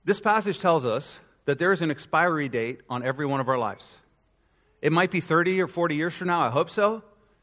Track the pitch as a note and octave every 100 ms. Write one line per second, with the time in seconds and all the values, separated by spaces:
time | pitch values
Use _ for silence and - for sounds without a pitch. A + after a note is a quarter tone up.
0 | - G3+ G#3+ G#3+ G3+ F3 F#3 E3 B2 A2+
1 | - - - _ - C#3 F3 F3+ E3 C#3+
2 | - - F3 D#3 C#3 A#2 A2+ C3 - B2
3 | B2+ C3+ C#3+ C#3 B2+ B2+ G#2+ F#2 - -
4 | _ _ _ _ _ _ _ _ D3+ E3
5 | F3+ F3+ - E3 F3 F#3 F3 F3 E3+ D3
6 | E3+ - F3+ F3 B2 C3 F3 - G3+ A3
7 | - _ _ _